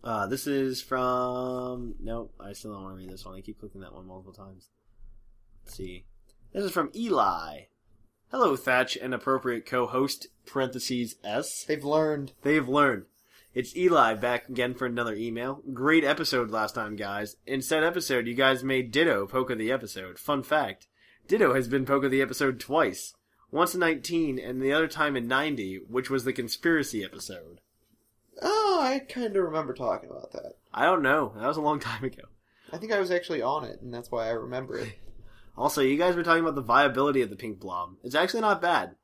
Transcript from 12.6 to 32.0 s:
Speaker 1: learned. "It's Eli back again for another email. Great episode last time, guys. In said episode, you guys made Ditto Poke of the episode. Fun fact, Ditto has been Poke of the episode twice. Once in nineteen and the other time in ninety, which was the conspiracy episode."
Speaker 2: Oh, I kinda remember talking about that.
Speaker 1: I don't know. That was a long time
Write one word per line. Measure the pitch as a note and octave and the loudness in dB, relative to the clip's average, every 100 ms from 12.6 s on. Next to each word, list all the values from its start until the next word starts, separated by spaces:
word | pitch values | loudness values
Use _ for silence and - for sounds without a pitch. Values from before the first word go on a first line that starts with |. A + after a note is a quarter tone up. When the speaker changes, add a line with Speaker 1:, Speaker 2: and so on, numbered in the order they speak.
| B2+ | 4
Speaker 1:
learned. | C#3 C#3+ A2 - _ _ _ _ | 4 4 2 -6 _ _ _ _
"It's | B2 A#2 - | -6 -6 2
Eli | F3+ E3+ A#2 | 4 6 4
back | A2 A#2+ A#2+ - | 4 0 -2 -4
again | B2+ B2 B2 | -2 -2 -2
for | B2+ | -4
another | A#2+ A#2 | -2 -4
email. | G#2+ A#2 A2+ B2 C#3 D3 | -4 -6 -6 -6 -8 -10
Great | B2+ C#3 D#3+ D3 | -2 4 4 4
episode | D3 D#3+ C3 A2+ | 2 2 0 0
last | A2 G#2+ - | 0 -2 -2
time, | G#2+ G#2 | -6 -6
guys. | G2+ G2+ G#2 - - | -6 -6 -6 -10 -6
In | C3+ | -4
said | B2+ D#3 | 0 2
episode, | D#3+ F3 D#3+ C3 A#2 | 2 0 0 0 0
you | |
guys | A#2+ C3+ C3 | 4 4 4
made | C3 C3 B2 | 2 0 2
Ditto | B2 E3 A2 G2 | 2 4 4 0
Poke | C3 B2+ | -2 0
of | A#2 | -2
the | A2 | 0
episode. | C3 A2+ - F#2 F2 | -2 -2 -10 -12 -12
Fun | - C#3+ | -2 -2
fact, | B2 D3+ C3+ G2 - _ _ _ _ | 2 0 0 -6 -16 _ _ _ _
Ditto | G#3+ F3+ | 4 6
has | C3 A#2+ | 6 2
been | C3+ C3 | 0 2
Poke | C#3 C3+ | 2 4
of | |
the | C3+ | 2
episode | C3+ - C#3 B2+ | 2 2 0 0
twice. | - D3 C3 F#2 - - _ _ _ | 0 2 2 0 -12 -16 _ _ _
Once | C#3+ F3 | 0 0
in | F3+ | 4
nineteen | E3+ D#3 B2+ E3 D#3 B2+ | 2 2 -2 0 0 -2
and | G#2+ B2+ | -6 -2
the | C3+ | 2
other | D3 D#3+ | 2 0
time | D#3+ D3 C#3 | 0 0 0
in | A#2 | 0
ninety, | C3 D3+ C3+ F#2+ F#2+ | 0 0 -2 -4 -8
which | - B2 C3 | -4 -4 -2
was | C3+ | -2
the | B2 | -2
conspiracy | B2+ A#2 - E3+ E3 C#3 A2+ | -4 -6 -2 2 2 0 -4
episode." | F#2+ - - F2+ E2 E2+ _ _ _ _ _ _ _ - | -6 -10 -12 -14 -16 -20 _ _ _ _ _ _ _ -6
Speaker 2:
Oh, | - G#4+ G#4 F#4 | -2 2 2 4
I | C4+ C#4 | 2 0
kinda | C4+ - A#3 G3 | -4 -6 0 2
remember | F3 D#3 C#3+ | 2 0 -4
talking | B2+ B2 F#2 - | -4 -2 -2 -4
about | - - | -14 -12
that. | - - - _ | -12 -14 -18 _
Speaker 1:
I | - D3+ | 2 4
don't | F3+ | 6
know. | C#3 D3 C3+ A2 | 4 4 2 -2
That | A#2+ | -2
was | D3 | 0
a | |
long | D3+ D3+ | 0 0
time | A#2+ A2 | -2 -6